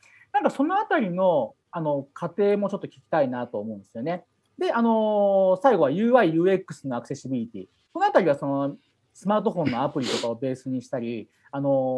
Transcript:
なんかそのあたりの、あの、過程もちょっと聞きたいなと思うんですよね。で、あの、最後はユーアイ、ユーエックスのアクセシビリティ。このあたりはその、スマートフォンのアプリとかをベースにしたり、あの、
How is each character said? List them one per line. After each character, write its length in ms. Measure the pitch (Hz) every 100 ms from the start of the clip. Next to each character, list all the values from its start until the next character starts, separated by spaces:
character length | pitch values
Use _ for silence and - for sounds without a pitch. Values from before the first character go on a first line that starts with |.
| _ _ _
な 80 | 415
ん 20 |
か 60 | 302
そ 140 | -
の 120 | 302 381
あ 100 | 427
た 140 | 359
り 100 | 196
の、 460 | 175 190 156 117 - _
あ 100 | 175
の、 240 | 156 143 139
過 140 | - 170
程 300 | 175 202 202
も 120 | 196
ち 60 | 196
ょ 20 |
っ 20 |
と 60 | -
聞 40 |
き 100 | - _
た 140 | 165
い 60 | 135
な 180 | 123 120
と 120 | 107
思 140 | 110
う 40 | 104
ん 20 |
で 60 | -
す 120 | 113
よ 60 |
ね。 220 | 143 180 - _ _ -
で、 140 | 359
あ 100 | 233
の、 760 | 233 220 214 208 202 196 190 185
最 140 | 269 202
後 60 |
は 60 | 139
ユ 240 | 165 233
ー 40 | 247
ア 60 |
イ、 100 | 185
ユ 100 | 160
ー 80 | 180
エ 20 | 185
ッ 100 | -
ク 80 |
ス 140 | - 139
の 100 | 120
ア 40 |
ク 60 | -
セ 80 | 131
シ 140 | 131
ビ 100 | 131
リ 80 | 113
テ 120 | 98
ィ。 80 | 92 _ _
こ 60 | 330
の 60 | 403
あ 60 |
た 100 | 339
り 60 | 170
は 80 | 139
そ 100 | 143
の、 300 | 139 139 139 _ _ _
ス 140 | _ 185
マ 120 | 208
ー 40 |
ト 80 | 190
フ 100 | 170
ォ 60 | 143
ン 40 |
の 120 | 120
ア 60 | 143
プ 120 | 151
リ 60 | 120
と 100 | 113
か 120 | 117
を 60 | 117
ベ 160 | 135
ー 40 | 131
ス 140 | 135
に 120 | 127
し 80 | -
た 100 | 131
り、 300 | 117 117 - _ _
あ 100 | 139
の、 80 | 139 135 131